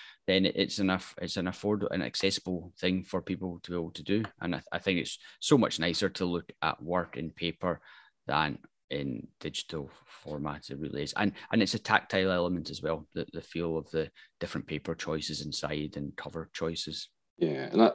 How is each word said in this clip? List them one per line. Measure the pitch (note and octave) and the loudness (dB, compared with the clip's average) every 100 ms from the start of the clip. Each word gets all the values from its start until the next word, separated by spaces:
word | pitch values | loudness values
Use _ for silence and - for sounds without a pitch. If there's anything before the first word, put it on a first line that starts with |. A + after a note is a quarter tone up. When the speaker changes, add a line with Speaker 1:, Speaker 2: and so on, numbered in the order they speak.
| - - - | -20 -6 2
Speaker 1:
then | F#2+ F#2 | 4 4
it's | - - - | 2 0 2
an | F#2+ | 2
aff-, | F#2 - - | 2 -2 -10
it's | F#2 G2 | -6 -2
an | F2+ | -2
affordable | - G2+ G#2+ G2+ | -2 0 0 0
and | F#2 | -2
accessible | C2+ - G2 - - F2 F2 - | -2 2 2 2 -2 -4 -6 -2
thing | F2+ F#2 | 0 0
for | F#2 F#2 | 0 -4
people | - F2+ F#2 E2+ | -2 -4 -4 -8
to | - | -6
be | F2 | -4
able | D#2+ | -4
to | - | -6
do. | D2 G#2 A2 - | 0 0 0 -4
And | F2 C#2+ | -4 -4
I, | - | -4
I | F2 | -2
think | G2 F2 | 0 0
it's | - - - - | 0 -8 -14 -6
so | - C#3+ | 4 6
much | G#2+ - | 6 2
nicer | E2+ E2 G2 | 0 2 0
to | - F2+ | 0 0
look | F2 - - | -2 -4 -4
at | E2 - | -2 -2
work | D#2 F2+ E2 B1 | 0 0 0 -4
in | D#2+ | -8
paper | - F2 - F#2 E2 - - - _ - | -4 -4 -2 -2 -2 -6 -20 -20 _ 0
than | D2 D2+ - - _ - | 2 2 -2 -12 _ -6
in | C#2+ C#2 A1+ - - | -4 -2 -4 -8 -10
digital | - - - D#2+ C2+ - - | -8 -8 -6 -6 -8 -12 -20
format. | - - D2 D2+ D2 - | -16 -8 -6 -4 -6 -8
It | C#2+ | -8
really | D#2 C#2+ | -6 -4
is. | D2 | -2
And, | - G#2 - - | 2 2 0 0
and | A2+ | 2
it's | G2 A2 | 4 2
a | |
tactile | - G#2+ - F#2+ F#2+ | 4 4 6 4 4
element | F2+ F2 F2+ D2+ | 4 4 0 -4
as | D2 | -4
well, | D#2 D#2 D#2 | -2 -2 -4
the, | E2+ - | -8 -6
the | E2 | -8
feel | - E2 E2+ D#2+ | -6 -2 0 0
of | D2+ | -2
the | D#2+ D2+ - - - | -2 -2 -6 -20 -8
different | F2 - - | -6 -4 -4
paper | D2+ - D#2+ | -4 -4 -4
choices | - D#2 D#2 D2 D2 | -2 -2 -2 -4 -6
inside | - D2 D2+ D2+ D2 | -4 -2 -2 -4 -4
and | C#2+ - | -6 -8
cover | D2+ D#2+ D#2 | -10 -8 -10
choices. | - E2 E2 - F2 - _ _ - | -4 -4 -2 -6 -8 -10 _ _ -2
Speaker 2:
Yeah, | D#3+ C#2 - | 0 0 2
and | G#2 | 6
I, | A2+ | 6